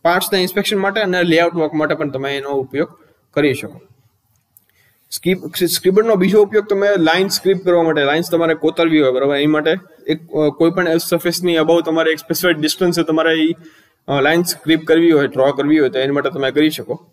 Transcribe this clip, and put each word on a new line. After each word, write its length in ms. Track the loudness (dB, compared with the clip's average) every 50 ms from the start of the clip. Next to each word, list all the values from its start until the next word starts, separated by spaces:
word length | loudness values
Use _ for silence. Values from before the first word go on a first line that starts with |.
પાર્ટ્સના 360 | _ 0 0 0 -2 -2 -2 -2
inspection 380 | -2 -2 -2 -4 -4 -2 -2
માટે 240 | -2 -2 -2 -2 -2
અને 220 | -2 -2 0 0
layout 320 | 2 2 2 2 2 0 0
work 200 | -2 -4 -2 0
માટે 200 | -2 -2 -2 -2
પણ 160 | -4 -4 -6
તમે 260 | -6 -6 -6 -6 -6
એનો 140 | -6 -6 -4
ઉપયોગ 480 | -4 -4 -4 -4 -4 -6 -6 -6 -8 _ _ _ _ _ _ _ _
કરી 200 | 0 0 0 0
શકો. 260 | -2 -8 -14 -16 -20 -20 _ -20 _ _ _ _ _ _ _ _ _ _ _ _ -20 _ _ _ _ _ _ _ _ _ _
સ્કીપ-, 540 | -16 -6 -2 -2 -2 -2 -4 -12 -4 -4 -2
સ્ક્રિબરનો 500 | -2 -2 0 0 2 2 4 2 2 2
બીજો 280 | 2 2 4 4 4
ઉપયોગ 260 | 4 4 2 -2 0 0
તમે 200 | -2 0 2 2 2
line 320 | 2 2 2 2 2 0 -2
સ્ક્રિપ 360 | -2 -2 0 0 0 0 0
કરવા 180 | 0 2 2
માટે, 220 | 2 2 0 0 0
lines 260 | 0 0 -2 -2 -2
તમારે 240 | -2 0 0 0 -2
કોતરવી 460 | 0 -2 -2 0 0 0 2 2 2
હોય, 120 | 2 2
બરોબર? 240 | 0 0 0 0 0
એની 100 | 0 0
માટે 300 | 0 0 0 0 0 -2 -2 -6 -18 -20 -14 -6
એક, 260 | -6 -6 -6 -6 -8
અ, 160 | -4 -2 -2 -2
કોઈ 220 | 0 2 0 0
પણ 260 | 2 0 -2 0 0 -2
સરફેસની 560 | -2 -2 -4 -2 -2 -4 -4 -2 -2 0 0
above 280 | 0 2 2 2 2 2
તમારે 260 | 0 -2 0 0 0
એક 80 | -2 -2
specified 400 | -4 -8 -6 -2 0 0 0 0
ડિસ્ટન્સે 440 | -2 -4 -2 0 -2 0 0 0
તમારે 320 | -2 0 0 0 0 0 2
ઈ, 200 | 2 0 0 -2 -4 -12 -20 _ _ _ _ _ _ _ -4
અ, 120 | -2 0
line 220 | 2 2 2 2
સ્ક્રિપ 420 | 0 -2 -6 -6 0 0 0 0 2
કરવી 260 | 2 2 4 6 4
હોય, 160 | 4 4 2
ડ્રો 260 | 0 0 2 0 2
કરવી 260 | 2 0 0 2 2 2
હોય 100 | 2 2
તો 100 | 0 -2
એની 140 | -2 0
માટે 180 | -2 -2 -2 -4
તમે 200 | -4 -2 -4 -2
કરી 200 | 0 2 2 2
શકો 360 | 0 -4 -8 -8 -10 -10 -10 _